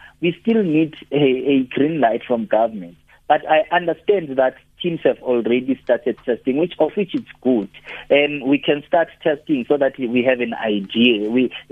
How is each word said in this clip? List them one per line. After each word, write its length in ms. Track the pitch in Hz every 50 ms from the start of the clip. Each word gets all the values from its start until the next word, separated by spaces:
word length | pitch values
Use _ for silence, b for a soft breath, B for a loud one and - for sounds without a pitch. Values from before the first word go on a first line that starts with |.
| B B B _
we 160 | 160 175 170 -
still 220 | - 226 226 220
need 320 | 202 165 151 160 160 151 - - - -
a, 40 | 139
a 480 | 147 147 131 127 131 127 143 139 135 127 120
green 280 | - - 139 156 165 147
light 220 | 120 113 113 117 -
from 180 | - 123 117 107
government. 520 | - 107 107 117 113 110 101 87 85 87 _ b b b b _
But 140 | - 151 156 - -
I 140 | 156 156 160 - 175
understand 600 | 175 175 165 156 - _ - 208 190 165 139 131
that 180 | 131 131 131 - - _ _ _ _
teams 180 | 180 175 165 151 -
have 140 | 139 113 - -
already 560 | 127 123 120 107 113 123 127 127 135 127 - _
started 320 | - 120 113 - 123 110 - -
testing, 340 | 131 113 - - 131 127
which, 160 | 147 180 175 -
of 140 | - 156 147 -
which 200 | 202 190 - -
is 80 | 131 - - - _
good. 280 | - 127 127 110 101 - - - B B B B B B
And 360 | 139 143 147 147 147 143 120
we 120 | 135 147 143
can 240 | - - 147 147 -
start 220 | _ - 170 165 - - _ -
testing 420 | 160 147 143 - - 151 127 117
so 100 | - 147
that 200 | 143 139 135 -
we 260 | - 131 113 123 123 120
have 180 | 131 127 123
an 120 | 120 117 113
idea. 720 | - 117 110 104 101 95 95 - 113 120 123 113 101 104
We, 240 | 107 117 127 127 113 B B B -